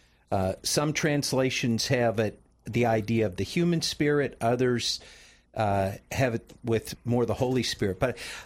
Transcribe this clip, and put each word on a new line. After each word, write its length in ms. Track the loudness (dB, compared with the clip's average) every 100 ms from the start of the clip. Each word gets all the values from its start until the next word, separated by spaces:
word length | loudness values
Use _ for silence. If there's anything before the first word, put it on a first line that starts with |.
| _ _ -4
Uh, 220 | -2 0 -2
some 300 | -4 -2 0
translations 920 | 0 0 0 0 0 0 0 0 0 0
have 320 | 2 2 2
it, 180 | -2 -4 _ _ -4
the 180 | 0
idea 400 | 2 2 2 2
of 120 | 0 -2
the 60 |
human 380 | -4 0 2 2
spirit. 560 | -2 0 2 2 0 -2
Others, 600 | 0 2 2 0 -2 -6 -10 -20 -20 -20 _
uh, 380 | -2 0 2 0 -4 -6
have 220 | -2 0
it 180 | -2 -6 -8
with 320 | -2 -2 -2 -8 -2
more 180 | 0
the 80 | 2
Holy 300 | 0 0 0
Spirit. 360 | -2 -2 -2 0
But 180 | -2 -4 -10 -14